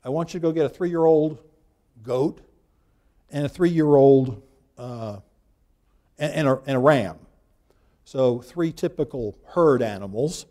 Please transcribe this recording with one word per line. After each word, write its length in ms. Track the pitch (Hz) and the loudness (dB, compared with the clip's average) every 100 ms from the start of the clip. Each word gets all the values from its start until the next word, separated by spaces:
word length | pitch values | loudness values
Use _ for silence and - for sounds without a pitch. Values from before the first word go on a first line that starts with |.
I 60 | 127 | -6
want 220 | 147 170 | -6 -6
you 80 | 185 | -4
to 20 | |
go 100 | 165 | -4
get 120 | 160 | 0
a 40 | 143 | -2
three-year-old 720 | - 180 170 165 160 156 156 _ _ _ _ _ _ | -2 -4 2 4 4 2 -6 _ _ _ _ _ _
goat 360 | 110 123 151 - _ _ _ _ _ _ _ _ _ | -6 -2 -2 -4 _ _ _ _ _ _ _ _ _
and 140 | 143 | -6
a 40 | 147 | -6
three-year-old, 920 | - 175 165 151 143 139 135 131 104 _ _ _ - | 0 0 2 4 6 8 6 4 -8 _ _ _ -20
uh, 400 | 123 120 113 101 _ _ _ _ _ _ _ _ _ _ | -16 -12 -12 -12 _ _ _ _ _ _ _ _ _ _
and, 140 | 147 | -6
and 160 | - 143 | -2 -2
a, 140 | 135 - | -2 -2
and 100 | 135 | 0
a 20 | |
ram." 400 | 131 143 95 80 _ _ _ _ _ _ _ _ | 2 2 -2 -10 _ _ _ _ _ _ _ _
So 340 | _ 139 131 120 | _ -2 0 0
three 340 | - 175 165 | -8 -6 -6
typical 640 | 156 175 - - 135 110 - - | -4 -8 -6 -8 -6 -10 -10 -8
herd 340 | - 160 127 | 2 2 2
animals 640 | 117 101 98 104 147 - - | 0 -6 -10 -6 -6 -6 -16